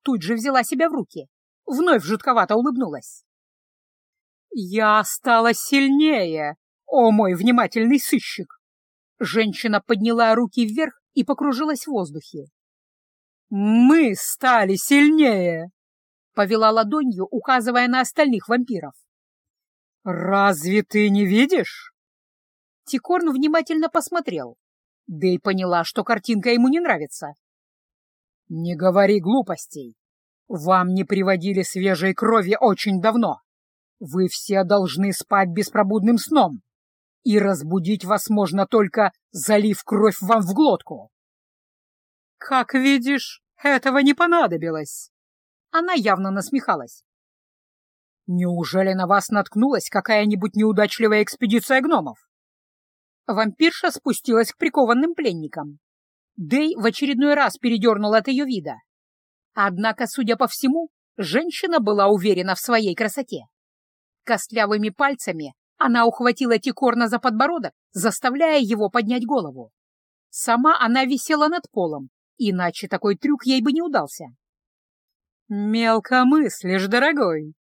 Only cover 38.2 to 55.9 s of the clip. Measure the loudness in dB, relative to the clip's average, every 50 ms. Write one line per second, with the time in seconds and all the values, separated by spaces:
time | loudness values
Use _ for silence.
38.2 | -2 -2 0 0 0 0 0 -2 -2 0 2 0 0 0 0 0 0 0 -2 _
39.2 | _ _ _ -10 -2 2 2 2 4 2 0 -2 -4 -4 0 2 2 2 2 0
40.2 | 0 2 2 2 2 0 2 2 4 4 4 0 -2 -12 -18 -18 -18 _ _ _
41.2 | _ _ _ _ _ _ _ _ _ _ _ _ _ _ _ _ _ _ _ _
42.2 | _ _ _ _ -8 -2 0 0 0 0 -2 0 2 2 2 2 0 -2 -2 -4
43.2 | -4 -8 -16 -20 _ _ _ _ 0 0 0 2 0 0 2 4 4 4 4 4
44.2 | 2 2 4 4 2 2 0 -2 -4 -6 -6 -6 -8 -10 -12 -16 -18 -20 _ _
45.2 | _ _ _ _ _ _ _ _ _ _ -4 -4 -2 0 -2 0 2 2 0 0
46.2 | 0 -4 -4 -4 -4 -4 -4 -4 -2 -2 -4 -4 -4 -12 -16 -20 _ _ _ _
47.2 | _ _ _ _ _ _ _ _ _ _ _ _ _ _ _ _ _ _ _ _
48.2 | _ -6 -2 -2 -2 -2 -2 -4 -4 -2 -2 0 0 0 0 -2 0 2 2 2
49.2 | 2 0 -2 -2 -2 -2 0 0 0 2 0 -2 -4 -2 -4 -4 0 2 0 2
50.2 | 2 2 0 -2 -4 -4 -2 0 0 2 2 2 0 0 0 0 0 2 2 2
51.2 | 0 0 -2 -4 -2 0 0 0 0 2 0 0 2 2 0 0 0 -4 -12 _
52.2 | _ _ _ _ _ _ _ _ _ _ _ _ _ _ _ _ _ _ _ _
53.2 | _ -4 -2 0 -2 -2 0 _ 2 2 2 0 -4 -4 -4 -2 -4 -4 -4 -2
54.2 | 0 2 2 2 2 0 -2 _ -4 -2 2 2 2 4 4 2 2 0 -2 -2
55.2 | -4 -4 -4 -4 -8 -10 -10 -12 -12 -12 -14 -20 _ _